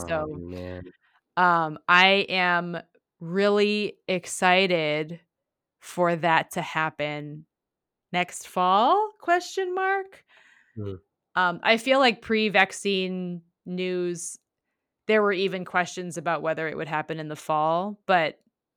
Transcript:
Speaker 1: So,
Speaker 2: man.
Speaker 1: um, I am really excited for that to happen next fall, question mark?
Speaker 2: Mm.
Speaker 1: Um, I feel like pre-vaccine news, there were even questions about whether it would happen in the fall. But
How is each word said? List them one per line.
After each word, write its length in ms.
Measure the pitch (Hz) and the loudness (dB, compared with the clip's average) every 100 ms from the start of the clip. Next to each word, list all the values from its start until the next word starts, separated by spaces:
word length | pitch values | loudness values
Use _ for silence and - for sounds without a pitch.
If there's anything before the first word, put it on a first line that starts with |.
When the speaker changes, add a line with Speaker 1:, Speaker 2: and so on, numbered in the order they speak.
| 170 | -4
Speaker 1:
So, 180 | 160 156 117 | -6 -6 -10
Speaker 2:
man. 440 | 87 90 90 90 90 - _ _ _ - | -12 -10 -10 -12 -14 -20 _ _ _ 2
Speaker 1:
um, 400 | 180 170 156 151 - | 4 4 0 -4 4
I 380 | 180 190 196 - | 6 6 4 2
am 500 | 185 180 175 175 170 - _ _ _ | 0 0 0 -2 -8 -12 _ _ _
really 760 | 165 185 202 208 208 208 202 - - | -6 0 2 4 2 2 -2 -6 -4
excited 1120 | 180 - - 185 180 190 170 151 151 156 165 _ _ _ _ _ _ | -4 -4 0 4 4 4 2 0 -2 -4 -12 _ _ _ _ _ _
for 360 | - - 170 170 | -10 0 0 2
that 360 | 165 160 - | 2 2 0
to 100 | 180 | -6
happen 840 | 156 156 156 - 147 147 147 151 - _ _ _ _ _ _ | -6 -4 -4 -4 -6 -8 -10 -14 -18 _ _ _ _ _ _
next 360 | 180 180 - - | -4 -2 -6 -6
fall, 640 | 185 180 196 262 392 427 - | 0 4 4 4 2 0 -4
question 540 | 349 349 349 - 370 370 | 0 0 0 -6 -4 -2
mark? 480 | 381 392 381 - _ _ _ _ _ 110 | -2 -2 -6 -16 _ _ _ _ _ -12
Speaker 2:
Mm. 220 | 101 90 _ _ _ 180 | -10 -12 _ _ _ -2
Speaker 1:
Um, 240 | 180 170 | -2 0
I 140 | - 226 | 0 2
feel 220 | 254 262 | 2 4
like 220 | 254 196 | 4 2
pre-vaccine 1200 | - 220 214 190 196 - 202 190 185 185 180 175 - _ 180 | -2 0 2 2 2 -2 -4 -2 -4 -6 -8 -10 -14 _ -10
news, 720 | 180 185 180 180 170 - - _ _ _ _ _ _ - | -6 -4 -2 -4 -6 -10 -14 _ _ _ _ _ _ 2
there 140 | 214 | 2
were 100 | 202 | 4
even 320 | 185 190 185 175 | 2 -2 -4 -4
questions 520 | 180 170 - 180 165 | -2 -2 -6 -8 -6
about 240 | 160 156 | -2 -2
whether 260 | 160 156 160 | -2 -4 -4
it 80 | 143 | -6
would 100 | 156 | -4
happen 320 | 156 151 160 | -4 -4 -8
in 80 | 156 | -8
the 60 | 151 | -8
fall. 640 | - 156 156 170 202 208 - | -2 0 2 0 -2 -6 0
But 320 | 180 151 - _ _ _ | 2 2 -4 _ _ _